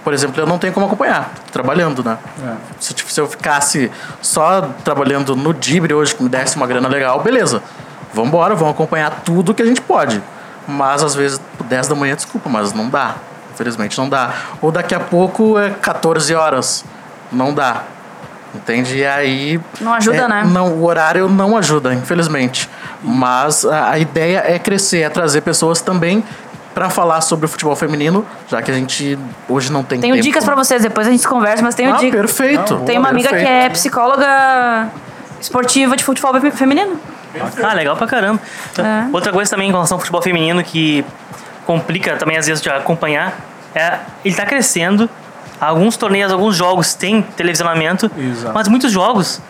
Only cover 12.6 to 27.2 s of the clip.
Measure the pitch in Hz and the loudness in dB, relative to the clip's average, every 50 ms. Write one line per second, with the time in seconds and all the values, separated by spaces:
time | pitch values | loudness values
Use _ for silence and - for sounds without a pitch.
12.6 | 104 101 98 110 110 123 131 143 131 113 - - - - - - - - - - | 0 -2 -2 -4 -4 -2 -2 -2 -2 -2 -4 -8 -14 -18 -20 -20 -20 -18 -10 -6
13.6 | 113 120 117 110 107 104 - - 131 139 139 135 123 123 127 - - - - - | -6 -6 -4 -4 -6 -6 -4 -4 -2 0 0 0 0 -2 -4 -8 -10 -12 -10 -2
14.6 | - 156 160 175 170 - 190 175 - - - 175 180 180 185 - 220 220 214 208 | 0 0 0 0 -2 -2 -2 -4 -2 0 2 2 2 2 2 2 4 4 4 4
15.6 | 202 202 202 - - - 170 170 - 165 165 160 151 143 165 165 160 156 143 131 | 2 0 -2 -2 -2 -2 -2 0 2 2 2 2 2 0 2 2 2 2 2 0
16.6 | 120 - - - - - - - - - - - - - - 127 127 139 147 147 | 0 -2 -4 -6 -8 -12 -20 -20 -20 -20 -20 -20 -16 -6 -2 0 0 0 0 0
17.6 | 143 127 117 - - - - - - - - - - - - - - - - 110 | 0 0 -2 -4 -8 -12 -16 -20 -20 -20 -20 -20 -20 -20 -20 -20 -20 -16 -16 -12
18.6 | 98 - 113 120 127 127 131 135 139 139 139 143 143 135 131 135 139 147 156 170 | -6 -2 -2 -2 0 -2 -2 -2 0 0 0 0 0 0 0 -2 -2 -2 -2 -4
19.6 | 165 - - - 208 226 233 233 214 220 240 - 254 240 214 202 208 175 175 180 | -4 -8 -12 -8 -2 -2 0 2 2 2 2 2 2 2 0 2 2 2 2 4
20.6 | 185 180 165 160 165 170 170 160 156 156 170 180 190 190 196 190 196 196 220 226 | 2 2 2 2 2 2 2 4 2 2 2 2 2 4 4 4 4 4 2 2
21.6 | 190 151 151 151 131 127 127 123 123 - - 170 165 156 156 139 127 123 127 - | 2 2 2 2 2 0 -2 -2 -2 -2 0 0 0 0 0 0 0 0 -2 -4
22.6 | - - - - - - - - - 113 117 127 127 123 127 127 135 151 151 - | -8 -8 -10 -16 -16 -16 -16 -10 -4 -2 0 2 2 2 2 2 2 2 0 2
23.6 | - 120 151 156 135 107 135 156 165 147 139 165 160 170 180 190 - - 170 175 | 2 2 2 2 2 2 2 2 0 0 0 0 2 2 2 2 2 2 0 0
24.6 | 175 - 202 196 196 - - 175 156 151 151 185 170 156 143 151 151 175 160 - | 0 0 0 0 0 0 0 0 0 0 0 0 0 2 2 2 0 0 0 2
25.6 | - 160 165 165 - - 185 180 165 170 190 220 220 - - - - - - - | 2 2 2 0 0 0 0 0 2 2 2 0 0 -2 -10 -18 -18 -20 -20 -20
26.6 | - - - 185 180 185 - - 180 170 160 160 | -20 -10 -4 -4 -2 0 0 2 2 4 2 2